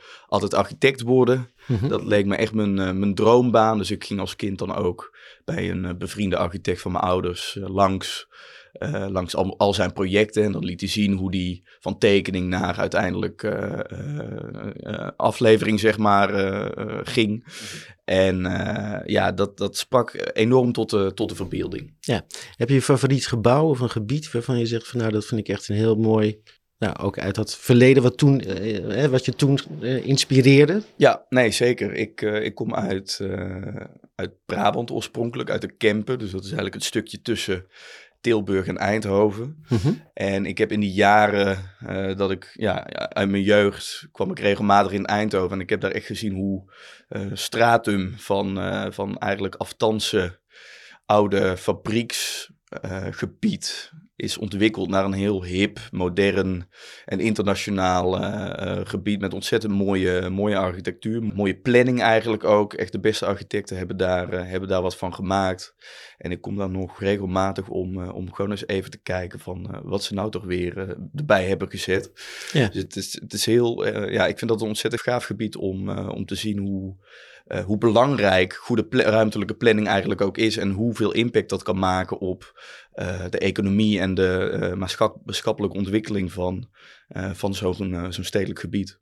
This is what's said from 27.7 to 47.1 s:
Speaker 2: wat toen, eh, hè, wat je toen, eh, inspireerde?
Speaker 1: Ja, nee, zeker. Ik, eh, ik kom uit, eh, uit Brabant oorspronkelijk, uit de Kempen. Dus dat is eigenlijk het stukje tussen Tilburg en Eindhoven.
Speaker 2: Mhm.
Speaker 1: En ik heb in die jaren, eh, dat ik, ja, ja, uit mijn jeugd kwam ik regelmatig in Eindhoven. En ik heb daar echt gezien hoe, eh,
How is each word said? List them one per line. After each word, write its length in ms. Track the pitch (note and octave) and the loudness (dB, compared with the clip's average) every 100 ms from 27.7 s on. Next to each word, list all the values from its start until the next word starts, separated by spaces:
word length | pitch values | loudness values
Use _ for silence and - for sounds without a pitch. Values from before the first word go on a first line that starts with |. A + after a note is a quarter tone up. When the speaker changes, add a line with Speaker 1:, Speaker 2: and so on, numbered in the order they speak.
| A#2+ B2+ C3+ | 8 8 8
Speaker 2:
wat 160 | B2 B2 | 6 4
toen, 220 | C#3+ C3+ | 4 4
eh, 540 | G2 F#2 G#2+ G#2 G#2 | 2 -4 -4 -4 -2
hè, 140 | G#2 C#3+ | 0 2
wat 160 | B2+ | 2
je 100 | - | 0
toen, 240 | A#2+ C#3 C#3 - D2+ | 2 2 2 -2 -8
eh, 260 | A#2 C3 - | -4 -2 0
inspireerde? 760 | C3+ - C3+ C3 C#3 D3 G3+ - - | 0 4 6 8 10 8 4 -4 4
Speaker 1:
Ja, 300 | C3+ - - | 4 4 2
nee, 220 | B2+ A#2 | 2 4
zeker. 420 | - A#2+ A#2+ G#2 | 4 2 2 -2
Ik, 300 | G2 G#2+ - | -2 -6 -4
eh, 220 | G#2+ G#2 | -2 -2
ik 100 | G#2+ | -2
kom 200 | - A2+ | -4 -4
uit, 440 | - G2 F#2+ G2 - | -2 -2 -2 -4 -6
eh, 340 | F#2+ F#2+ F#2+ F#2+ G2 G2+ - - _ | -6 -4 -6 -8 -10 -10 -14 -18 _
uit 160 | - - - - | -8 -8 -8 -8
Brabant 440 | - - A2+ A#2+ | 0 0 0 -2
oorspronkelijk, 600 | A2+ - A2+ A#2 B2+ - | -6 -6 -4 -4 -4 -4
uit 100 | - | -4
de 160 | G2 - | -6 0
Kempen. 420 | G#2+ G#2 G#2 B2+ | 2 2 0 -4
Dus 120 | G#2 | -6
dat 100 | F#2+ | -8
is 60 | F#2+ | -8
eigenlijk 280 | - G2 | -6 -6
het 100 | G2+ | -6
stukje 380 | - A2+ - G2+ | -6 -4 -6 -6
tussen 440 | - A2 - F#2 F2+ - - - - _ | -4 -4 -2 -4 -6 -20 -20 -20 -20 _
Tilburg 460 | A#2+ A2 G2 F#2+ F#2+ | 0 0 2 0 -2
en 100 | F#2 | -2
Eindhoven. 880 | G2 G#2+ G#2 G2 G#2+ G2+ B2+ D#3 - | 0 0 2 4 2 2 -8 -12 -2
Speaker 2:
Mhm. 240 | A#2 C3 A3 - | 0 2 0 -4
Speaker 1:
En 320 | - G2 G2 G2 | -4 -2 0 -2
ik 120 | G2 | 0
heb 140 | G#2+ | 0
in 80 | G#2+ | 0
die 120 | G2+ | 0
jaren, 640 | F#2 G2+ G#2 G#2+ G2+ G2 F#2+ F#2+ - - | 4 6 8 6 4 2 0 -6 -14 -8
eh, 300 | F#2+ F#2+ G2 | -6 -4 -2
dat 140 | G2 | -2
ik, 200 | F#2 - | -2 -8
ja, 340 | - G#2+ - - | -4 -2 -2 -4
ja, 200 | - - | -8 -6
uit 200 | - G2 | -2 0
mijn 140 | G2 | 2
jeugd 640 | G2 G#2 G2+ - - - - | 4 6 6 2 -8 -12 -10
kwam 180 | - F#2+ | -6 -4
ik 80 | F#2+ | 0
regelmatig 540 | G2+ G2+ G#2 G2+ G2 | 2 2 6 6 6
in 140 | G2 G2 | 0 0
Eindhoven. 460 | G#2 G#2+ G2+ F2+ | 0 0 0 0
En 80 | F#2+ | -2
ik 100 | F2+ | -4
heb 100 | G2+ | -2
daar 100 | G2 | -2
echt 160 | - - | -4 -6
gezien 280 | G2+ G#2+ | -6 -4
hoe, 380 | F#2+ G2 G2 G2 - - - | -2 -2 -4 -8 -20 -20 -20
eh, 120 | - | -12